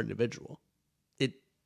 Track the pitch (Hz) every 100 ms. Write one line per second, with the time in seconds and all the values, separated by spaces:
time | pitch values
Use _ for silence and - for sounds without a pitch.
0 | 113 101 117 - - - _ _ _ _
1 | _ _ 135 - _ _